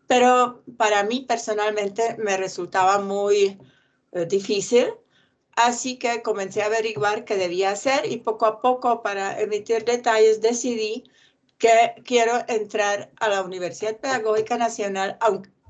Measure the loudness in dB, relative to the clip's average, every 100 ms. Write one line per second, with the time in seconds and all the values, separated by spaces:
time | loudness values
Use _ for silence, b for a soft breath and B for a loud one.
0 | 0 4 6 6 2 -2 -18 -2 2 2
1 | 0 -2 -2 -4 -2 -2 -2 -2 -4 -2
2 | -2 -2 -2 -2 -4 -6 -4 2 4 2
3 | 0 -2 2 4 2 0 b b b b
4 | _ -6 -2 -2 0 -2 2 2 2 -2
5 | _ _ _ _ _ 0 2 2 -6 -6
6 | -4 -4 -4 -4 -4 -4 -2 0 -2 -2
7 | -2 -2 -2 -2 -2 0 0 0 0 0
8 | 0 -4 -4 0 0 2 0 2 0 0
9 | -2 -4 -4 -4 -4 -4 -2 -2 0 -2
10 | 2 4 4 4 2 0 -2 -2 -4 -6
11 | b b b b _ _ 4 6 4 0
12 | -2 2 2 0 -2 -4 -2 -2 -2 -2
13 | -6 _ -2 0 -2 -6 -8 -6 -6 -6
14 | -4 -2 0 0 0 -2 -2 -2 -4 -4
15 | -4 0 0 0 -6 _ _